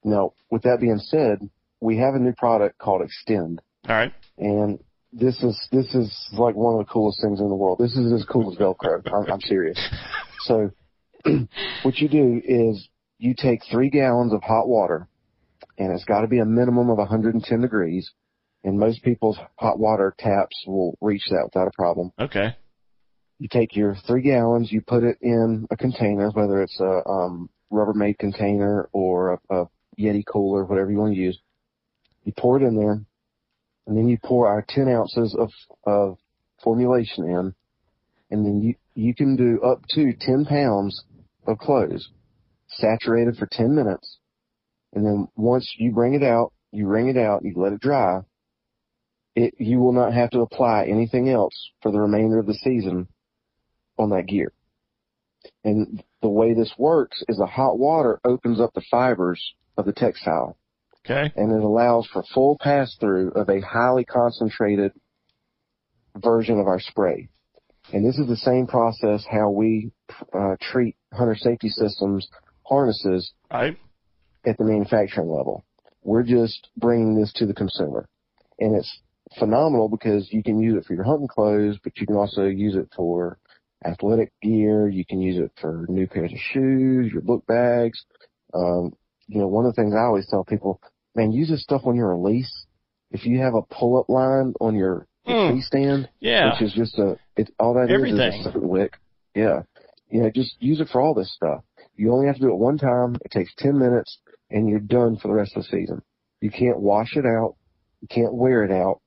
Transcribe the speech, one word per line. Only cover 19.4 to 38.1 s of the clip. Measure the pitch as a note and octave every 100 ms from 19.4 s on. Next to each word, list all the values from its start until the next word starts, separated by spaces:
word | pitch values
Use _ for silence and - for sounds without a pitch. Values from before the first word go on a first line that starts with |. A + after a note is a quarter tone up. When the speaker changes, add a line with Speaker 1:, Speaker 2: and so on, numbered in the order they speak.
| - _
Speaker 1:
hot | A2+ -
water | G#2+ G#2+ G2 -
taps | A2 G2 F#2 - -
will | F#2+ F2 D#2
reach | G#2+ G2+ -
that | F#2+
without | A1+ - F#2
a |
problem. | - F2 E2 F2+ -
Speaker 2:
Okay. | B2 G#2 G#2 A#2+ - _ _ _ _ _ _ _
Speaker 1:
You | A2+
take | B2 A2+ -
your | G#2 F#2+ -
three | B2
gallons, | C3 C3 A#2 A#2+ A2+
you | G#2+
put | - A#2+
it | A#2 -
in | A#2+ A#2 A2+ A2 G#2+
a | G#2+
container, | B2+ A#2+ A2 G2+ G2+
whether | G#2+ G#2 G2
it's | F#2+ -
a, | F#2+ F#2 -
um, | G2 F2+ F2 F2 _ _
Rubbermaid | G#2+ G#2+ G#2+ G#2 G2+
container | G2+ G2 G2+ G2+ G2+ G#2 -
or | G2 F#2 F2+ F#2 F2+ _
a, |
a | F#2+ F2 _ _ -
Yeti | G#2+ G#2 G2+
cooler, | G#2 G2 G2
whatever | F#2 G2 G2
you | G#2
wanna | G#2+
use. | G2 F#2 F#2 _ _ _ _ _ _ _ _
You | - -
pour | B2 C3
it | C3+
in | A2
there, | G#2 G#2 G#2+ _ _ _ _ _ _ _ -
and | A2
then | A#2
you | A#2
pour | - B2+ A#2
our | G#2 G#2+
ten | - C3
ounces | A#2+ G#2 - A2+ -
of, | A2+ - - -
of | - G#2 G2 F2+ _ _ _ _
formulation | - A2+ B2 B2 A2+ -
in, | E2 F2+ F#2 F#2 _ _ _ _ _